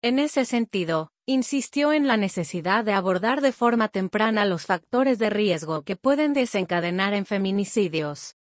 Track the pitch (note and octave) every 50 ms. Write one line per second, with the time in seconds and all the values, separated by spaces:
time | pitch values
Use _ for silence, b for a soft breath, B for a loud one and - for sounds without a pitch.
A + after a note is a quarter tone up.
0 | - A#3+ B3+ C4 D4 D4+ - C#4+ B3+ - - A#3+ A#3 - - G3 F3 D#3+ E3 D#3+
1 | D#3 - _ _ _ - C4 C4 B3 - - C#4 A#3+ - - C#4+ C#4+ D4 D4+ D4+
2 | C#4+ C4+ A#3 G#3+ G3+ F#3+ - F#3 E3+ - - F3 D#3 F3+ F#3+ A3+ A3 G#3+ G3+ G3
3 | F3+ F#3+ F#3 F3+ F#3 A3+ C4 C#4+ C#4 C4+ B3 - A#3+ A#3+ A#3 A#3 A3 G#3+ _ G3
4 | F#3+ F3+ - G#3 G#3+ A3 A3+ G#3+ G#3 G3+ F3+ E3 - - F#3+ F3 _ _ - A#3+
5 | C4+ C#4 B3+ G3+ A3+ G#3 G#3 G#3 G#3+ G3+ F3 D#3 D#3+ D3+ D#3+ D#3 C#3+ - G3 -
6 | - C4 C#4+ C#4+ D4+ D4 C#4+ C#4 B3+ A#3+ - G3+ F#3 - F3+ F3 E3+ F3 F3 F#3
7 | F#3+ G3+ G#3 G3+ G3 - G#3 G3 G3 F#3+ F#3+ G3 G3+ - - A3+ G3+ F3 D3+ D#3+
8 | D3+ D3 D3 - - - - _ _